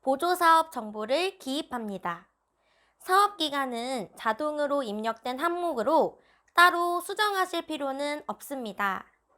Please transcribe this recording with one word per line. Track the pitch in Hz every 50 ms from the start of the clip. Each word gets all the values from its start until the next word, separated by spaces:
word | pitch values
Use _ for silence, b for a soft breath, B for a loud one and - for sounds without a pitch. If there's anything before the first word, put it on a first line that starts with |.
보조 | _ 262 262 269 339 349 359
사업 | 349 349 330 330 320 320 320
정보를 | - 247 220 214 208 214 214 214 262 311 359 392 381 -
기입합니다. | - 269 262 294 320 - - 240 220 214 196 180 - 175 170 175 - _ _ _ _ _ _ _ _ _ _ _ _ _ _ _
사업 | - - 370 392 415 403 403 -
기간은 | 320 294 277 285 269 262 240 233 233 254 269 247 190 160 -
자동으로 | - - 226 220 226 302 302 302 294 294 285 285 285 262
입력된 | 220 202 214 220 226 226 - _ 247 254 262
항목으로 | 302 339 349 349 349 339 302 233 208 247 320 311 226 160 - b b b b b b b b
따로 | - 349 359 339 339 349 349 349 349
수정하실 | 330 - 392 392 427 415 403 381 370 359 - 339 330
필요는 | - 311 285 285 269 269 269 285 294 294 302 294 -
없습니다. | 208 - - - 285 269 240 214 190 - 202 196 190 - - - _ _ _ _ _